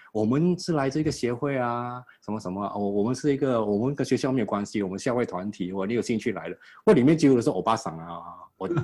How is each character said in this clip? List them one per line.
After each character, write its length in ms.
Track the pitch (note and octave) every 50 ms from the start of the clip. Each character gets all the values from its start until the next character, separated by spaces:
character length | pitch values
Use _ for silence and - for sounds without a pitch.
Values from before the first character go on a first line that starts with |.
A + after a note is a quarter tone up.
| - -
我 140 | - G#2+ A2
们 320 | A2 B2+ D3 E3 F3+ F3 F3
是 140 | - - E3
来 160 | D3 C3+ C3+
自 100 | C3 D#3
一 40 | D#3
个 80 | D#3
协 220 | C#3 - - A#2 B2
会 240 | A#2+ D3 C#3+ C#3
啊， 460 | C3 B2 A#2+ A#2+ A#2+ B2 B2 B2 B2 A#2+ - _ _ _
什 60 | -
么 80 | G#2 G#2+
什 120 | G#2 F2+
么， 100 | F#2 G2 G2+ G2 -
我， 140 | G#2 G#2 G2+
我 140 | G2+ G#2 G2+
们 120 | A#2+ B2+
是 160 | B2 - D3 C#3
一 40 |
个， 260 | C3+ C#3+ C3 B2 A2+ A2
我 220 | G#2 G#2 G2+ A#2
们 100 | C3+ C#3+
跟 100 | C3+ C3
学 120 | - C3
校 120 | A#2+ - C3+
没 100 | C3 C3
有 40 | G#2+
关 200 | G2 G#2+ G2+ G#2
系， 180 | - - G#2+ G2
我 60 | F#2
们 100 | F#2+ G2
校 140 | - C3+ A#2+
外 100 | B2 A#2+
团 240 | - F#2+ F2+ F#2 G#2+
体， 220 | G2+ - F#2+ F2+
我， 140 | F#2+ G2 F#2+
你 60 | G2+ A#2+
有 80 | A#2
兴 180 | G2 - A#2 G#2+
趣 140 | - A#2+ G2
来 160 | E2+ D#2 F2
的。” 80 | - - - - - - _
我 80 | G#3+ G3+
里 80 | C3+
面 160 | A#2+ C#3+ E3
几 120 | D#3 - C#3
乎 60 | C3
都 60 | A#2+
是 80 | A2+ D3
欧 120 | F#2+ F#2
巴 160 | F2 A2+ A2+
桑 200 | A2 - E2 D#2+
啊， 240 | D#2+ E2 E2+ F2 E2+ E2+ E2+ - - - - _
我， 120 | - F#2+ F2+ - -